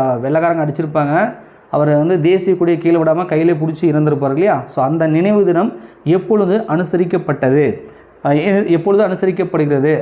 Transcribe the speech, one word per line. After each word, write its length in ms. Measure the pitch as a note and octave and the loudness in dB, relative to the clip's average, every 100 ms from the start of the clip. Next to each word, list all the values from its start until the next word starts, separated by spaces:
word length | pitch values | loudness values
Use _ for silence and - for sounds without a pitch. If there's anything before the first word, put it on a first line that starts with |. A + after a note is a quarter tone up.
| C3 B2 | 0 -2
வெள்ளைக்காரங்க 420 | C3 D#3 E3+ E3 | -2 0 0 0
அடிச்சிருப்பாங்க, 680 | D3+ D3+ D#3 D#3 C#3+ D#3+ G#3 - - - - | -2 -2 -2 -2 0 0 -2 -6 -20 -20 -6
அவரை 240 | D3 D3 | -2 2
வந்து 260 | D3 D#3+ F#3 | 2 2 2
தேசிய 360 | D#3 F#3 F#3 F3+ | 2 2 0 0
கொடியை 240 | E3+ E3 | 0 0
கீழே 160 | E3 E3+ | 2 2
விடாம 300 | D#3+ D#3+ F3+ | 2 0 0
கையிலே 260 | D#3 E3 | 0 0
பிடிச்சி 320 | D#3 D#3+ D#3+ | 0 -2 -2
இறந்திருப்பார் 480 | E3+ D3 D3+ C#3 C3+ | 0 2 0 0 -2
இல்லையா? 300 | C#3 G3+ D3 - | 0 0 0 -4
So, 180 | - | -4
அந்த 220 | C3+ E3 D#3+ | -2 0 0
நினைவு 380 | D#3 F#3+ G#3 | 0 2 2
தினம் 280 | F#3+ E3+ A3+ - - - | 2 2 -2 -6 -18 -10
எப்பொழுது 600 | D3 F3+ F#3 G#3+ F#3+ G#3 A3 | -2 0 2 0 2 0 -2
அனுசரிக்கப்பட்டது, 1120 | D#3+ F3+ F3 F3 F3+ - C3+ C3 C#3 C#3 G2 - - - - | -4 -2 -2 0 -2 -2 -2 2 2 2 -2 -12 -20 -20 -8
அஹ், 120 | C#3+ D3 | -2 0
எ-, 300 | F3+ G3 - | 2 0 2
எப்பொழுது 400 | E3+ F3+ G3 G3+ | 0 2 2 2
அனுசரிக்கப்படுகிறது 920 | F#3 F#3+ F3+ F3+ D#3+ D3 C#3 D3 D3 | 0 -2 -2 -2 0 0 2 2 0